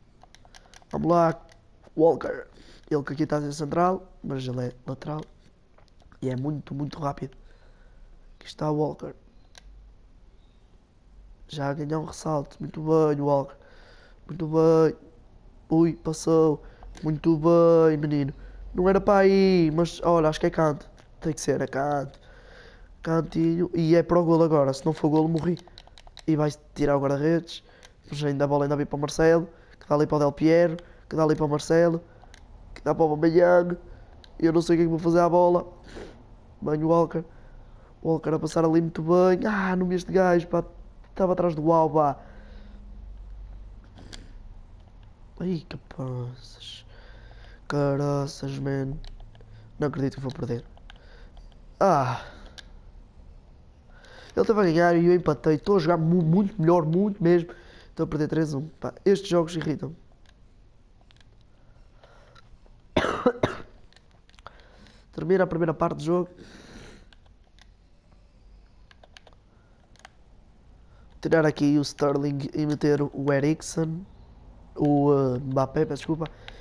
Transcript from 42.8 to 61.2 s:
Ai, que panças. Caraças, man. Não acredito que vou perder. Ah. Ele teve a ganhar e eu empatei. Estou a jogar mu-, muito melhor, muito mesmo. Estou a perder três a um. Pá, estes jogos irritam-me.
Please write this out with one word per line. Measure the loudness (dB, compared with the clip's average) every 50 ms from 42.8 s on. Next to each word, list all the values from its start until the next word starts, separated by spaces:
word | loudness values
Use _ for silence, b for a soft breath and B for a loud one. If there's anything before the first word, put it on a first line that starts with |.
| B -20 -20 -18 -18 -18 -18 -18 -18 -18 -18 -18 -18 -18 -18 -18 -18 -20 -20 -20 -20 -20 B B B B B B B B B B B B -20 -20 -20 -20 -20 -20 -20 -20 -20 -20 -20 -20 -20 _ -20 -20 -14 -10
Ai, | -8 -6 -6 -6 -8
que | -12 -18
panças. | -18 -18 -18 -14 -12 -10 -8 -8 -8 -10 -10 -12 -16 -20 -20 -20 -20 -20 -20 -20 -20 -20 b b b b b b b b b b b b b b b b
Caraças, | -6 -2 0 0 0 0 0 0 0 0 -2 -4 -6 -8 -10 -10 -10 -8 -6
man. | -6 -4 -4 -4 -4 -6 -8 -10 -12 -16 -16 -18 -20 -20 -20 -20 b b b b b b b -4
Não | -4
acredito | -4 -2 -2 -4 -4 -4
que | -6
vou | -10 -10
perder. | -8 -8 -8 -8 -8 -8 -8 -14 -20 -20 -20 -20 b b b b b b b b b b b b -20 -20 -20 -16 -2 0
Ah. | 2 4 4 2 0 -2 -6 B B B B B B B B B B B B B -20 -20 -20 -20 -20 -20 -20 -20 -20 -20 -20 -20 -20 -20 -20 -20 -20 -20 -20 -20 -20 -20 B B B B B B B B B
Ele | 0 2
teve | 2 4 4
a | 4
ganhar | 4 4 4 4 4 4
e | 4 4
eu | 4 4
empatei. | 4 2 0 -2 0 2 0 0
Estou | 0 2 2 2
a | 2
jogar | 4 2 0
mu-, | 2 2 2 2 2
muito | 2 2 2 2 2 0 -2 0
melhor, | 2 4 4 4 2
muito | 0 0 0 0 0 -2 0 2
mesmo. | 4 4 2 2 -2 B B B B B B B B
Estou | B -6 -6
a |
perder | -4 -2 -2 -2
três | -2 0 -2 -2 -2 -4
a |
um. | -6 -8 -10 -14 -12
Pá, | -12 -12 -10 -2 2
estes | 2 2 2 0 0
jogos | 0 0 0 0 -4
irritam-me. | -6 -4 -4 -6 -6 -8 -12 -14 -16 -20 -20 -20 _ -20 -20 -20 _ -20 -20 -20 -20 -20 -20 _ -20 _ _ _ _ _ -20 -20 -20